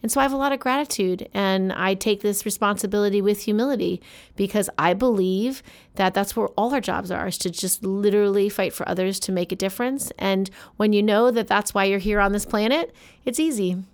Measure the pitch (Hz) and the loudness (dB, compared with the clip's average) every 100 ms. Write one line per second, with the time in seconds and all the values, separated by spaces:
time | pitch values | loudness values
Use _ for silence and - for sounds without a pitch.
0 | 226 277 269 269 277 269 262 269 294 - | 0 0 2 2 -2 0 0 -2 -2 0
1 | 185 180 - 196 196 190 185 - 185 190 | 0 0 -4 0 2 2 0 0 0 0
2 | 226 202 208 196 220 - 208 202 202 208 | 0 0 0 -2 -4 -2 -2 0 -2 0
3 | 208 202 196 202 - 208 262 240 180 175 | 2 2 2 0 0 0 2 0 -2 -4
4 | - - - - 196 208 190 - 165 185 | -8 -20 -20 -4 -2 0 -2 0 0 2
5 | 254 208 185 185 233 262 - - - - | 2 2 2 0 -2 -4 -14 -20 -18 0
6 | 190 190 196 - 208 - 226 277 202 - | 0 2 -2 -2 -2 0 0 0 -2 -4
7 | 180 180 190 - 185 170 185 - 190 196 | -4 -4 -4 -4 -6 -4 -4 -4 -2 0
8 | 208 202 208 202 202 202 190 - - 175 | 2 4 4 2 0 0 -4 -4 -4 -2
9 | 185 190 - 185 180 185 190 - 240 269 | -2 -2 -2 -2 -2 -2 -4 -2 -4 -4
10 | - - 196 190 190 - - - 214 208 | -8 -4 0 0 -2 -6 -20 0 2 4
11 | 214 208 240 233 208 202 208 202 196 196 | 4 4 4 2 0 0 0 0 2 2
12 | 190 208 196 208 202 214 220 294 - - | 0 2 2 0 -2 0 2 2 -2 -10
13 | - - - 240 320 240 185 180 190 | -20 -8 -6 0 0 0 -2 -2 -8